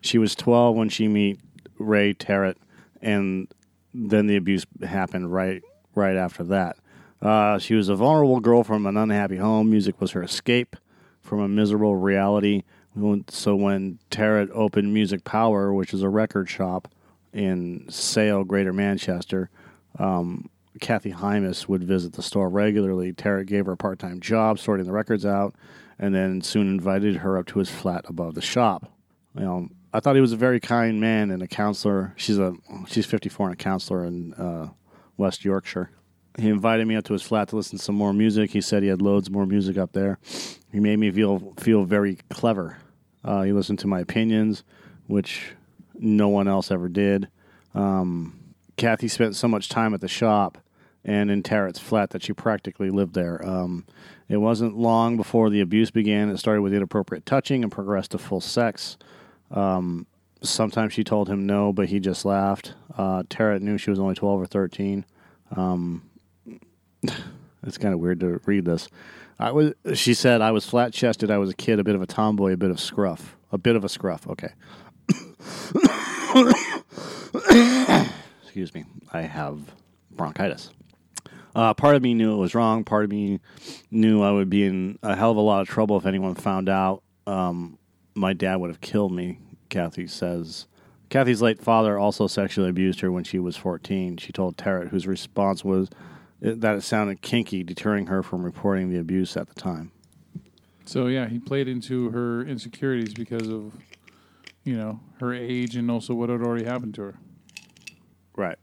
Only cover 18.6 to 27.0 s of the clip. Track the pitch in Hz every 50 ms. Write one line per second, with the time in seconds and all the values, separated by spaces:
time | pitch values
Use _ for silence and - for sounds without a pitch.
18.6 | 98 95 90 98 101 101 101 98 - - 92 87 87 - - 95 92 - _ -
19.6 | - - - _ _ _ _ - - 98 95 90 87 90 90 - - - _ _
20.6 | _ _ _ - - - 120 104 - 107 90 85 95 101 101 104 98 92 90 -
21.6 | - - 98 92 90 87 98 92 87 87 - - 87 - - 101 98 92 90 101
22.6 | 104 107 104 104 101 95 92 92 90 92 90 - - 104 101 98 98 95 101 101
23.6 | 98 95 92 87 - 101 95 - - 90 90 92 85 - 113 113 110 110 107 101
24.6 | - - 107 95 92 90 92 107 107 - 113 104 92 101 98 98 101 101 - _
25.6 | - - - - - - - _ 98 101 98 95 95 95 92 92 87 - - 107
26.6 | 104 98 95 95 85 98 95 95